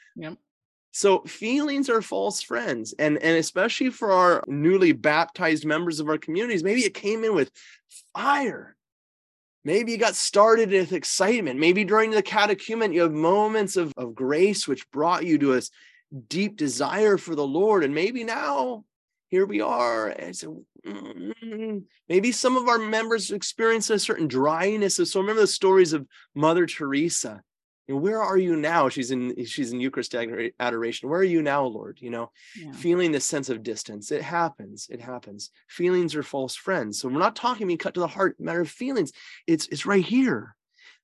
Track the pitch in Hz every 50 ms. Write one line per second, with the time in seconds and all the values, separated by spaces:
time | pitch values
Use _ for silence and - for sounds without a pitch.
0 | _ _ - 175 156 160 180 - _ _ _ _ _ _ _ _ _ _ - -
1 | - 202 190 196 - - - - 214 226 254 294 294 294 277 277 269 269 233 226
2 | - - 196 196 196 208 - - - - 233 233 240 185 131 117 113 - - -
3 | 151 151 151 - - 165 165 160 156 - - 180 202 233 - - 269 254 - -
4 | 233 202 190 185 180 175 165 - - - 139 143 147 170 190 190 185 165 135 113
5 | 107 151 151 160 165 - - - 180 160 156 147 139 151 151 160 175 170 156 147
6 | 151 151 156 156 - - 156 190 233 240 220 175 156 196 220 254 233 190 - -
7 | - 202 220 220 226 220 208 160 131 - _ - - - - - _ _ - -
8 | - _ - 196 220 277 285 285 277 208 143 - - - - _ _ _ _ _
9 | _ _ _ _ _ _ _ _ _ _ _ _ - 143 175 214 240 233 233 202
10 | 226 208 - - - - - 202 214 226 226 226 226 185 196 190 180 156 185 156
11 | - - - - 185 202 247 233 185 135 123 135 156 175 185 208 208 180 208 220
12 | 220 220 220 214 - - 196 202 208 214 202 196 - - 220 233 226 202 151 175
13 | 170 165 151 156 160 165 190 208 214 214 220 220 202 190 - 185 170 147 131 123
14 | 127 117 113 127 131 131 147 160 185 208 196 - - 147 135 - - _ - 139
15 | 151 170 180 156 160 180 156 143 143 135 127 127 - - _ _ - - _ _
16 | _ _ 143 135 113 - - 180 202 208 208 - 151 139 120 123 143 135 170 202
17 | 214 214 196 175 - 175 160 147 143 135 135 170 202 220 214 190 147 135 143 156
18 | 180 226 247 247 226 233 226 285 311 294 285 277 254 254 240 214 - _ _ _
19 | _ _ _ _ _ _ 185 185 196 202 208 208 - - - 123 120 117 113 113
20 | 110 101 - - 78 87 92 - - 80 160 - - _ _ _ - - 202 202
21 | - 107 110 - 180 208 226 - 226 226 214 214 220 220 214 196 - _ _ _
22 | _ - 170 185 196 247 233 - - 254 254 254 240 254 240 226 220 214 220 220
23 | 226 226 226 220 185 - 202 202 - - - - 226 226 226 220 208 - 220 196
24 | - - 220 - 160 143 123 131 139 151 160 165 185 202 214 214 202 185 - -
25 | 170 156 - 196 190 208 220 220 208 208 - - 190 190 190 190 180 156 160 147
26 | 131 - _ - - _ - 143 151 160 170 180 175 147 - - 156 139 139 143
27 | 160 170 - - - 117 107 92 - _ _ _ _ _ _ _ _ - 135 139
28 | 160 202 220 220 214 190 190 185 185 175 165 156 147 156 170 165 139 127 - 143
29 | 123 120 131 123 123 123 - - 123 113 - 151 131 117 120 123 127 135 - 131
30 | 120 - - 120 117 113 117 101 113 117 - - 123 120 117 113 113 117 - -
31 | - 135 156 180 190 185 170 160 151 143 139 143 135 123 110 107 107 - - _
32 | 127 120 117 117 117 - _ _ - - - 208 160 147 131 - - 170 175 180
33 | 180 165 151 135 - - 165 143 135 - 120 113 107 120 107 - - - 107 104
34 | 107 - 151 143 - 151 175 170 170 156 - - 104 101 104 104 - - 117 120
35 | 117 127 123 120 - 107 101 104 - - _ _ _ _ - - 175 180 180 180
36 | 175 156 151 151 135 - - 139 131 127 - - - 190 190 160 117 107 104 -
37 | - 127 131 156 185 226 220 - - 240 247 226 214 180 170 160 - 190 - 180
38 | 175 160 - 196 196 170 - - - 160 165 175 170 147 - - 247 269 269 226
39 | 160 - - - - - - - _ - 165 156 - - - 143 - 190 202 196
40 | 175 - 220 262 269 240 143 107 - - - _ _ _ _ _ - - - _